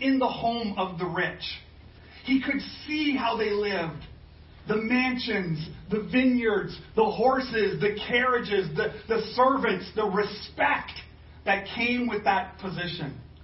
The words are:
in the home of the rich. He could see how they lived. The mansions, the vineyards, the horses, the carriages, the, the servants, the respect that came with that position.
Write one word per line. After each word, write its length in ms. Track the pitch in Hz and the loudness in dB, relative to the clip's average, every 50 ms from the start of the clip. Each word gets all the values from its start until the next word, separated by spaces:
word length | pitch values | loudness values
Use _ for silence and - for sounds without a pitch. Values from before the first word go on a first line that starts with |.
in 160 | 262 269 269 262 | 2 2 4 4
the 100 | 247 - | 2 0
home 460 | - - 226 233 233 233 220 202 190 | 0 0 0 0 0 0 -2 -4 -2
of 220 | 190 185 180 170 165 | -2 -4 -4 -4 -4
the 80 | 180 | -4
rich. 380 | 175 165 180 175 - - - - - - - - - - - - - - - - - - - - | -2 0 0 -2 -2 -4 -6 -10 -10 -10 -12 -16 -20 -20 -20 -20 -20 -20 -20 -20 -20 -20 -10 0
He 180 | 254 269 262 | 2 2 2
could 180 | - 294 262 - - - - - - 294 | 2 0 -2 -2 -4 -8 -12 -12 -8 -4
see 280 | 302 311 302 285 254 | -2 0 2 2 2
how 200 | 226 233 226 226 | 2 2 0 2
they 140 | 220 214 202 | 2 0 2
lived. 520 | 202 208 208 202 190 175 165 156 147 - - - - - - - - - - - - - - 208 | 2 2 0 0 0 0 -2 -4 -6 -10 -12 -16 -18 -20 -20 -20 -20 -20 -20 -20 -20 -8 -2 -2
The 80 | 214 | 0
mansions, 920 | 220 226 233 247 254 262 262 247 247 - 233 208 196 180 170 156 151 160 - - - - - | 0 2 2 2 2 2 2 0 -2 -2 -2 0 0 0 -2 -2 -4 -4 -8 -12 -14 -6 -2
the 120 | 214 214 - - | -2 -2 0 2
vineyards, 680 | 247 254 262 254 247 240 233 214 202 185 165 147 - - - - - | 4 4 6 6 4 4 4 2 2 2 0 -4 -8 -12 -16 -2 2
the 100 | 214 220 | 2 2
horses, 760 | 196 170 202 233 262 277 262 - - 226 220 196 185 165 151 | 4 4 4 4 4 4 2 0 0 0 2 2 2 2 2
the 160 | 208 208 - - - - | 0 0 0 -2 -2 0
carriages, 600 | 240 240 254 254 247 233 190 202 202 190 175 151 - | 2 2 4 4 2 2 0 0 0 0 0 0 -2
the, 160 | 220 - - - - - - | -2 -2 -2 -4 -6 -4 -2
the 140 | 226 214 - - - | 0 0 0 0 2
servants, 560 | 247 254 269 269 - 233 214 185 175 - - - | 4 6 6 4 4 2 0 0 -2 -4 -4 -2
the 80 | 220 214 | -2 0
respect 880 | 196 185 208 208 - - - - - - - - 285 277 - - - - - - - - - - - - - - | 2 2 0 0 0 -4 -10 -14 -10 -2 0 2 2 2 0 -4 -8 -12 -14 -16 -16 -20 -20 -20 -20 -20 -4 0
that 220 | - 190 196 - - - | 0 0 0 -2 -6 -4
came 320 | 233 233 247 247 247 240 | -2 -2 0 0 0 0
with 180 | 226 202 208 - | -2 -2 0 2
that 340 | 202 190 185 - - - - | 2 2 2 0 -4 -8 -10
position. 600 | 196 185 156 170 175 175 - 160 147 135 - - - - - - | -8 -8 -6 -6 -6 -6 -6 -6 -8 -8 -8 -12 -14 -18 -20 -20